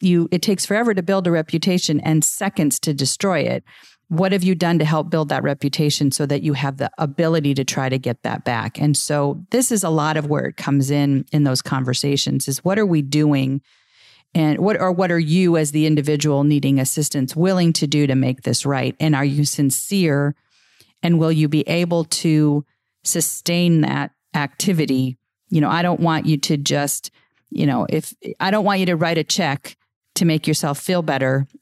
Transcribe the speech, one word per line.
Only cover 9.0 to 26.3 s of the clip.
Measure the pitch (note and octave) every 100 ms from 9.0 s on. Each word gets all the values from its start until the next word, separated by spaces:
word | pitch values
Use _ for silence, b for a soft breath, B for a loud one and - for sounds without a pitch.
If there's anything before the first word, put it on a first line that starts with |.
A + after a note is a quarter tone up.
| - D3 C#3+ C#3 F3
this | A#3 B3+
is | A3
a | F#3+
lot | D#3+ D3+ D#3
of | D3
where | D3
it | C3 -
comes | - C#3 C3
in, | D3 C#3+ C3+ -
in | D#3
those | C#3+ B2+
conversations, | - C3+ B2+ - C#3+ C#3 - C#3 -
is | C3
what | F3+ G3+
are | G#3
we | E3
doing? | C#3 D3+ D3+ C#3 C3+ C3+ b b b b b b b
And | E3+ D#3 D3
what, | F#3+ G#3+
or | F#3
what | F3+ F#3
are | E3+
you | D#3+ E3+ F#3 E3
as | D3+
the | D3+ D#3
individual | D3+ C#3+ D3+ D3+ C#3
needing | D3 D3 C#3 C#3
assistance | B2+ - D3 C#3+ C3
willing | D#3+ F3+ F#3 E3+
to | D#3+ D3
do | D3 C#3+
to |
make | C3 B2+ C3
this | - B2+ C#3
right? | C3+ B2+ -
And | D#3
are | C#3+
you | C#3+ C#3+
sincere? | D3 - C#3 - - G3+ E3+ C#3 C#3+ D3 b b b b b b
And | E3+ E3+
will | D#3+
you | D#3+ D3+
be | D3+
able | - E3+ F3 E3+
to | D#3+ - E3 D#3 D3+ D3 C#3+ _ _ _
sustain | - F3 C#3 - - F3 F3 E3
that | C3+ C#3 C#3 - _
activity? | D#3+ C#3+ - - F3 C#3+ C3 C3 B2+ _ _ _
You | D#3+
know, | C#3+
I | E3
don't | F3 F3
want | E3 D#3+
you | -